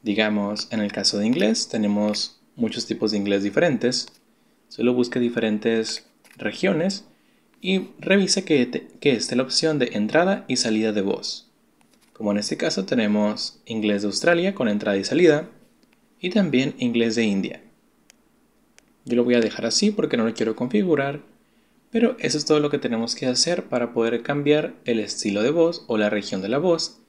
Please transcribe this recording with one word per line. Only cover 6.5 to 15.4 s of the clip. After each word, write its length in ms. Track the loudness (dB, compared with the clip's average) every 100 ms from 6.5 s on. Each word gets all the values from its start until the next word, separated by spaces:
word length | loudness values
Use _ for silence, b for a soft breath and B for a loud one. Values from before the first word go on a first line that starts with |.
| -2 0 2 0 -4 -14 b b b b _
y 280 | 0 0 -2 -10
revisa 440 | 2 2 4 0
que 220 | 2 2 2
te-, 200 | -2 -10 0
que 140 | 2
esté 200 | 2 0
la 80 | -2
opción 380 | 0 0 0 2
de 100 | 0
entrada 500 | 0 2 2 2 0 -2
y 120 | -2
salida 340 | 0 2 2
de 100 | 0
voz. 480 | 0 -2 -6 -10 _ _ _ _ _ _ _
Como 180 | -6 -2
en 80 | -2
este 180 | -2 -4
caso 280 | -2 -2
tenemos 760 | -2 0 2 2 0 -2 -8 -12 -8
inglés 360 | -2 0 0
de 40 | -2
Australia 480 | 0 2 2 0
con 140 | -2 -2
entrada 280 | 0 0 -2
y 60 |
salida, 480 | 0 4 4 4